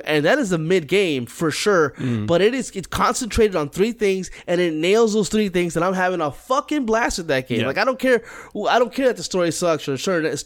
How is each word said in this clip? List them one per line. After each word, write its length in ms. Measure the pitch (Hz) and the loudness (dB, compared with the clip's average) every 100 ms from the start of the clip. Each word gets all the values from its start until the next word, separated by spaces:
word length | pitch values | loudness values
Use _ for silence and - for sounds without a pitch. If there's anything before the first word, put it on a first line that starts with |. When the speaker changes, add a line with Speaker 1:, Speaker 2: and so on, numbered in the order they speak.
Speaker 1:
and 200 | - 151 | 0 2
that 140 | 151 277 | 4 2
is 140 | 220 | 2
a 60 | 175 | -2
mid 300 | 156 190 143 | 0 0 2
game 380 | 190 190 139 117 | 0 2 -2 -6
for 240 | - 165 | -4 -4
sure. 400 | - 214 190 147 - | 0 2 4 2 0
Speaker 2:
Mm. 300 | 131 113 107 | -4 -2 0
Speaker 1:
But 160 | 170 | 2
it 120 | 208 | 2
is, 160 | 262 - | 0 -4
it's 140 | 196 - | -8 -8
concentrated 680 | - 202 240 233 233 214 180 | -2 0 0 -2 2 2 2
on 120 | 143 | -4
three 220 | 160 214 | 0 -2
things, 380 | 233 202 190 180 - - | 0 -2 -2 -6 -10 -4
and 140 | 175 | 0
it 140 | 175 | 0
nails 380 | 156 170 214 226 | 0 2 4 4
those 140 | 214 190 | 2 0
three 200 | 214 208 | 0 0
things. 280 | 180 175 160 | 0 -2 0
And 80 | |
I'm 100 | 180 | 0
having 260 | 185 185 185 | 0 0 0
a 100 | 151 | -4
fucking 560 | - - 262 285 302 233 | -4 -4 -2 0 -2 0
blast 320 | 220 240 - | 0 0 -2
with 100 | 165 | -2
that 200 | 135 127 | -2 0
game. 120 | 120 | -2
Speaker 2:
Yeah. 60 | 113 | 0
Speaker 1:
Like, 100 | - | 0
I 60 | |
don't 140 | 240 254 | 0 0
care, 240 | 262 233 - - - - 175 | 2 2 0 -16 -12 -4 0
I 100 | 208 | 2
don't 140 | 240 | 2
care 140 | - 262 | 2 0
that 100 | 202 | 0
the 60 | |
story 280 | 160 190 170 | -2 0 0
sucks 360 | - 175 156 - | 0 0 0 -2
or 80 | 131 | -4
certain, 400 | - 175 156 143 | -2 0 0 -4